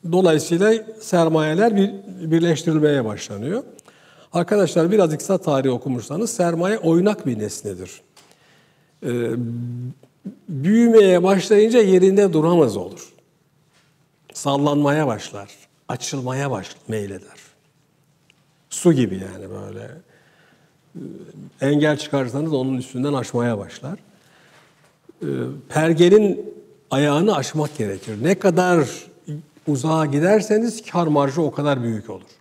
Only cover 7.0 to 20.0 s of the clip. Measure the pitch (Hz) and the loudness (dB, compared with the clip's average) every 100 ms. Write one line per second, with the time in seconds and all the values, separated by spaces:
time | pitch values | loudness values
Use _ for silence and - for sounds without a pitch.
7 | 196 208 139 110 104 - 104 90 92 - | 2 0 -4 -4 -6 -8 -12 -12 -14 -18
8 | _ _ _ _ _ _ _ _ _ _ | _ _ _ _ _ _ _ _ _ _
9 | 160 120 117 117 117 120 120 120 123 - | -6 -4 -4 -4 -6 -8 -10 -10 -12 -14
10 | _ _ 190 - - 143 156 220 233 220 | _ _ -18 -18 -12 -4 0 4 6 8
11 | 196 180 185 196 170 208 220 240 202 185 | 8 6 4 2 4 4 6 4 6 6
12 | 190 196 196 160 160 175 135 101 90 - | 6 4 4 2 2 4 4 0 -10 -14
13 | - _ _ _ _ _ _ _ _ _ | -20 _ _ _ _ _ _ _ _ _
14 | _ _ _ - 143 139 147 147 143 147 | _ _ _ -8 -2 0 2 2 2 2
15 | 147 107 - 104 98 - _ _ - 127 | 0 -2 -8 -14 -16 -20 _ _ -12 -10
16 | - 139 123 131 139 113 92 - - 110 | -8 -8 -6 -6 -4 -6 -10 -18 -8 -8
17 | 101 95 - - - _ _ _ _ _ | -8 -12 -18 -20 -20 _ _ _ _ _
18 | _ _ _ _ _ _ _ - 180 143 | _ _ _ _ _ _ _ 0 2 2
19 | 110 95 95 95 95 98 101 101 107 160 | 0 -2 -10 -14 -14 -14 -14 -14 -16 -20